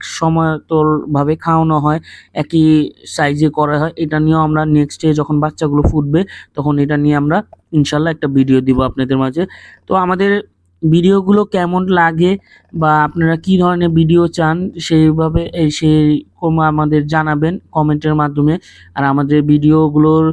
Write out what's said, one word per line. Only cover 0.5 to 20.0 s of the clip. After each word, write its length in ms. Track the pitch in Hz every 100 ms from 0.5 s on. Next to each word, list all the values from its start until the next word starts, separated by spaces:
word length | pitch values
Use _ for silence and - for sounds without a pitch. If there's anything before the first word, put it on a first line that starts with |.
| 156 - 160 156 151 - 143 143 160
খাওয়ানো 420 | 170 160 160 151
হয়, 200 | 147 156 - - _
একই 320 | - 151 165 156 156 147 - -
সাইজে 420 | - 147 147 156
করা 260 | 151 147 147
হয়, 140 | 160 -
এটা 200 | 151 151
নিয়েও 220 | 156 160
আমরা 200 | 156 151 156
নেক্সট 340 | 151 147 -
ডে 100 | 160
যখন 220 | 151 147 147
বাচ্চাগুলো 420 | 151 151 151 147
ফুটবে 380 | 147 156 143 160 190 - -
তখন 200 | - 143 143
এটা 160 | 143 147
নিয়ে 180 | 147 147
আমরা 220 | 147 185 - - _
ইনশাল্লাহ 400 | 156 143 147 165
একটা 160 | 160 143
ভিডিও 320 | 139 135 131
দিব 160 | 131 127
আপনাদের 360 | 131 131 131 135
মাঝে। 260 | 131 143 190 - - - -
তো 60 | 185
আমাদের 360 | 180 185 196 202 - _ _ _
ভিডিওগুলো 600 | 160 165 185 196 185 208 208
কেমন 360 | 190 175 180 185
লাগে 420 | 180 165 165 180 196 - _ _
বা 180 | 165 156 151
আপনারা 320 | 151 170 160 165
কী 160 | 170 185
ধরনের 340 | 180 175 170
ভিডিও 300 | 165 160 170 170
চান 280 | 170 156 170 185 -
সেইভাবে, 600 | - 160 156 156 160 165 170
এই, 160 | 175 151
সেরকম 840 | - 156 156 151 151 - _ 170 160
আমাদের 380 | 156 151 151 151 147
জানাবেন 460 | 160 156 147 160 185 -
কমেন্টের 440 | 156 151 151 156 151
মাধ্যমে, 380 | 147 147 147 165 - - -
আর 100 | -
আমাদের 360 | 139 139 143 151
ভিডিওগুলোর 840 | 147 147 151 156 156 147